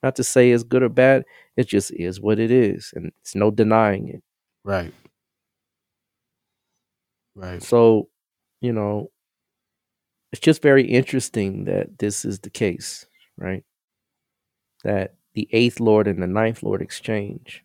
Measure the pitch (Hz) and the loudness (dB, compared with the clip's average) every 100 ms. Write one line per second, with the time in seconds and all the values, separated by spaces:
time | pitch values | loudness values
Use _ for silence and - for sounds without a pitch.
0 | 131 131 127 135 123 120 117 127 127 120 | -2 -2 0 4 4 4 2 0 0 4
1 | 131 135 - _ _ - 127 101 - - | 4 4 0 _ _ -4 0 0 -2 -8
2 | 87 95 101 107 113 127 110 92 - - | -8 -4 -2 0 2 4 2 0 -10 -12
3 | 87 _ - 98 104 107 107 110 110 98 | -12 _ -10 0 0 2 4 4 2 0
4 | - - _ _ _ _ 98 95 85 - | -8 -14 _ _ _ _ -6 -6 -6 -14
5 | _ _ _ _ _ _ _ _ _ _ | _ _ _ _ _ _ _ _ _ _
6 | _ _ _ _ _ _ _ _ _ _ | _ _ _ _ _ _ _ _ _ _
7 | _ _ _ 101 92 90 - 120 117 110 | _ _ _ -16 -14 -12 0 4 6 6
8 | - _ _ _ _ _ 123 113 104 104 | 0 _ _ _ _ _ -6 -4 -4 -6
9 | - _ _ _ _ _ _ _ _ _ | -8 _ _ _ _ _ _ _ _ _
10 | _ _ _ - - 156 151 139 127 120 | _ _ _ -2 0 2 4 4 4 0
11 | 127 131 - 117 98 98 98 95 - - | 0 -4 -4 -4 -4 -6 -6 -4 -6 -6
12 | 104 101 104 98 - - 107 85 - - | -6 -4 -8 -10 -12 -4 -4 -4 -12 -16
13 | _ _ _ - 92 95 _ _ _ _ | _ _ _ -12 -10 -10 _ _ _ _
14 | _ _ _ _ _ _ _ _ 107 101 | _ _ _ _ _ _ _ _ -4 -4
15 | 98 _ _ - 104 113 120 - 117 107 | -4 _ _ -10 -2 0 0 0 2 2
16 | 104 92 90 98 110 113 107 98 92 - | 2 -2 -4 0 -2 -2 -6 -6 -6 -12
17 | - 107 101 - - - | -6 -6 -6 -14 -18 -20